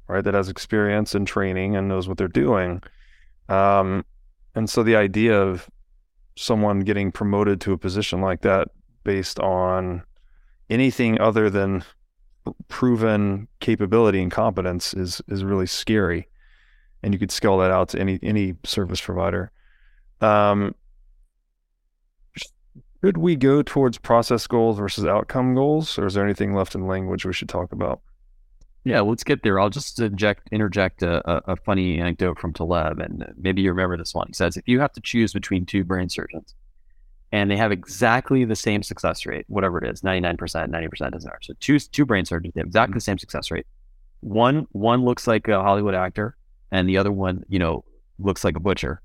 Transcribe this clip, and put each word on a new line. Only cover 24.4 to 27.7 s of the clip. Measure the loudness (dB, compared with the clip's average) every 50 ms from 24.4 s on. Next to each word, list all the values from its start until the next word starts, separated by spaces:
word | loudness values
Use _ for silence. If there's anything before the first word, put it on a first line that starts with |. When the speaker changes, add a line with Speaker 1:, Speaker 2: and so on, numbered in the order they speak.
| 0 0
Speaker 1:
goals | 0 2 2 2 2 0
versus | -4 -4 -4 -2 0
outcome | 0 0 0 0 -2 -2 -2 0 0 2
goals, | 2 2 2 2 0 0 -2 -4 -4
or | -2
is | -2 0
there | 0 0
anything | 0 0 0 -2 0 0
left | 0 -2 -2 -4
in | -6 -4 -4
language | -4 -4 -4 -4 -4 -4 -4
we | -6 -6
should | -6 -8 -6
talk | -6 -6 -6 -6